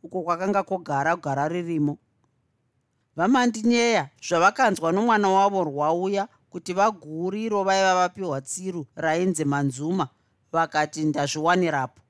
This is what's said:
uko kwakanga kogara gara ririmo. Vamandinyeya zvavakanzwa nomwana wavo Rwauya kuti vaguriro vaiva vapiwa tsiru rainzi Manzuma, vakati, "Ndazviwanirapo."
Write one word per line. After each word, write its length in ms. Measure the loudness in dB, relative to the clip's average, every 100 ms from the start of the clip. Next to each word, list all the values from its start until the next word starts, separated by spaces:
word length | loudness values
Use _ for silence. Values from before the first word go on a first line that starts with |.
uko 180 | -8 -8
kwakanga 420 | -4 -2 0 -2
kogara 520 | -2 -6 -2 -2 0 -2
gara 320 | -2 -2 -2
ririmo. 500 | -4 -4 -2 -2 -2 _ _ _ _ _ _ _ _ _ _ _ -2
Vamandinyeya 960 | 2 4 4 2 2 2 4 2 -2 _ -2
zvavakanzwa 640 | 4 4 4 2 2 0
nomwana 380 | 0 2 2 4
wavo 340 | 4 4 2
Rwauya 640 | -2 -2 0 0 0 -2 -4 _ _
kuti 240 | -16 -8
vaguriro 920 | 2 2 0 -12 -8 -6 -4 -4 -2
vaiva 320 | 2 4 4 4
vapiwa 460 | 0 -2 -6 -6
tsiru 440 | -6 -10 -8 -8 -10 -6
rainzi 500 | -2 0 0 0 -2
Manzuma, 640 | 0 -2 -4 -4 -2 -4 _ _ _ _
vakati, 520 | -2 0 0 -2 -2
"Ndazviwanirapo." 1000 | -2 -2 -2 -2 0 0 0 -2 -6 _ _